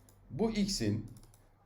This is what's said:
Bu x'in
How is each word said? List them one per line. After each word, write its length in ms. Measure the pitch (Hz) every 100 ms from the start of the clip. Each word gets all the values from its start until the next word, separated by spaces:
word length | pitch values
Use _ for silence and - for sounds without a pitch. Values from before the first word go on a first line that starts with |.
| - - -
Bu 220 | 147 226
x'in 600 | 214 190 - 107 104 - - - - - _